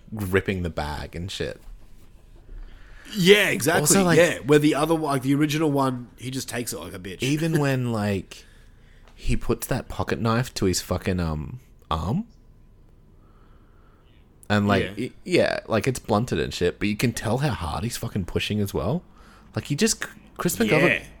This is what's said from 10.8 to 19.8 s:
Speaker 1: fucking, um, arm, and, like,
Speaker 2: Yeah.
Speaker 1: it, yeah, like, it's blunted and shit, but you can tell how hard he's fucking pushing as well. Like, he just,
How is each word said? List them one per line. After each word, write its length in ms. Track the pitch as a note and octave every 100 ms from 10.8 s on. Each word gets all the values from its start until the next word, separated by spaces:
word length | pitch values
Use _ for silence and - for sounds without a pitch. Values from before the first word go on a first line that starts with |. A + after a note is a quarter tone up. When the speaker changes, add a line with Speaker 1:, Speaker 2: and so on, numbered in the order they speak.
Speaker 1:
fucking, 380 | - F#2 G2 F2+
um, 400 | E2 D#2 C#2+ B2 - - -
arm, 340 | D#2+ E2+ F3 A#3 - - - - - - - - - - - - - - - - - - - - - -
and, 180 | G#2 G2+
like, 160 | G2 F#2 G2+
Speaker 2:
Yeah. 80 | C3
Speaker 1:
it, 60 | -
yeah, 360 | - D#3+ B1+ G1+ -
like, 200 | G#2+ C3+
it's 120 | B2
blunted 400 | - G#2+ B2+ F2+
and 140 | C2
shit, 260 | - F2 -
but 80 | G#2
you 80 | G#2
can 160 | B2
tell 260 | - A2+ B2+
how 120 | D3
hard 320 | F#2+ D#2+ E2
he's 140 | A#2 -
fucking 280 | B2+ G#2 F2
pushing 340 | - - G#2
as 140 | G2+
well. 300 | D#2+ E2 F3 - - - - - A2
Like, 100 | -
he 100 |
just, 280 | C#3+